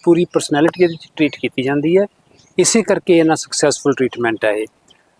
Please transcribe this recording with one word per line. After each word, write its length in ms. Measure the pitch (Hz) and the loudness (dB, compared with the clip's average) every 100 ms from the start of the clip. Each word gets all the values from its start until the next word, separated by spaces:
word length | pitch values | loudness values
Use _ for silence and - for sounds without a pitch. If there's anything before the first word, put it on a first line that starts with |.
ਪੂਰੀ 200 | - 170 | 2 2
ਪਰਸਨੈਲਿਟੀ 600 | 175 160 - 147 165 175 | 2 -2 -2 0 0 2
ਇਹਦੇ 100 | 180 | -2
'ਚ 140 | 165 - - | -2 -14 -4
ਟਰੀਟ 200 | 147 - | -4 -2
ਕੀਤੀ 260 | 127 - | -8 -4
ਜਾਂਦੀ 360 | 131 143 151 180 | -2 -2 0 0
ਹੈ। 80 | 202 - _ _ _ - | 0 -6 _ _ _ -2
ਇਸੇ 240 | 175 226 | 0 2
ਕਰਕੇ 360 | 196 180 - 170 | 0 -2 2 2
ਇਹਨਾਂ 180 | 160 151 | 4 0
ਸਕਸੈਸਫੁਲ 580 | - - 147 123 147 131 | -4 -2 0 0 -2 -2
ਟਰੀਟਮੈਂਟ 480 | 123 - 117 110 | -2 -2 -4 -2
ਹੈ 60 | 110 | -2
ਇਹ। 160 | 104 110 _ _ _ _ _ | -2 -6 _ _ _ _ _